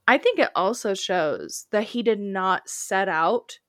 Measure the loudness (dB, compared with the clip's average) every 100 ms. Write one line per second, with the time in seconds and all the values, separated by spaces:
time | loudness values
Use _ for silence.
0 | 2 2 4 2 0 2 0 0 -4 -4
1 | -2 0 0 -2 -6 -14 -4 -2 -2 -2
2 | 0 0 -2 -2 0 0 -4 -10 -2 0
3 | 2 2 2 2 -2 -18